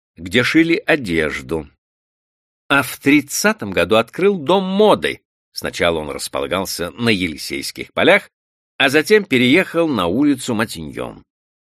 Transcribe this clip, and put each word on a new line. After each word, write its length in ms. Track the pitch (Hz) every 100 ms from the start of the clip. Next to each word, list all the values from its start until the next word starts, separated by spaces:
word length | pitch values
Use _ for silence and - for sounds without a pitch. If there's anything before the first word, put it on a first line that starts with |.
| _ -
где 260 | 87 113
шили 400 | 120 160 165 165 -
одежду. 840 | 160 104 80 76 69 65 80 76 _ _ _ _ _ _ _ _ _ -
А 140 | 139
в 140 | 127 -
тридцатом 720 | 139 147 139 - 208 214 101
году 260 | 90 87 110
открыл 420 | - - 196 190
дом 260 | 135 196
моды. 560 | 185 196 214 147 73 - _ _ _
Сначала 460 | - 71 - 87 82
он 120 | 73
располагался 800 | 67 - 69 69 90 90 - 85
на 180 | 104 117
Елисейских 840 | 98 87 69 - 69 - - -
полях, 380 | - 147 196 - _ _ _ _ -
а 100 | 135
затем 360 | 147 151 214
переехал 640 | 202 127 123 170 170 165 165
на 180 | 113 85
улицу 480 | 110 147 127 -
Матиньон. 680 | 107 113 85 76 60 62 - _ _ _ _